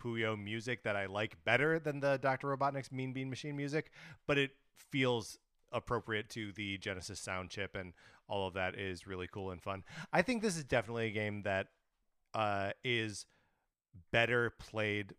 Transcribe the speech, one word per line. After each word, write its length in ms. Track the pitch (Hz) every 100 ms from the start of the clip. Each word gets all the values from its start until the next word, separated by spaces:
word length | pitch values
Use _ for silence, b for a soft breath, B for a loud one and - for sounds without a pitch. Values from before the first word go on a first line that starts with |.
Puyo 400 | 120 113 110 107
music 420 | 101 113 113 120
that 120 | 113 101
I 100 | 98
like 380 | 98 110 - -
better 320 | 120 151 165
than 220 | 151 143
the 180 | 139 135
Doctor 300 | 135 131 143
Robotnik's 440 | 135 139 139 -
Mean 220 | 131 131
Bean 160 | 127 131
Machine 260 | 127 151 143
music, 360 | 143 151 - B B B -
but 140 | 143
it 120 | 135 - _ -
feels 600 | - 139 127 120 104 - _ _ _
appropriate 580 | 123 - 120 107 107 110
to 200 | 120 104
the 280 | 98 101 98
Genesis 400 | 104 92 92 95
sound 320 | - 92 92
chip, 240 | - 95 98
and 180 | 90 b b b -
all 200 | 104 95
of 80 | 95
that 200 | 92 -
is 300 | 98 90 98
really 220 | 92 90
cool 240 | 101 95
and 100 | 90
fun. 220 | 101 95 B 156 B
I 120 | 160
think 180 | 180 240
this 160 | 214 165
is 60 |
definitely 440 | 135 123 110 117 113
a 40 |
game 320 | 104 104 104
that, 240 | 98 95 101 _ _ _ _ _ _
uh, 380 | 110 104 101 98 -
is 440 | 131 120 110 101 - _ _ _ _ _ _ - -
better 380 | 117 117 123 117
played, 640 | - - 110 107 104 98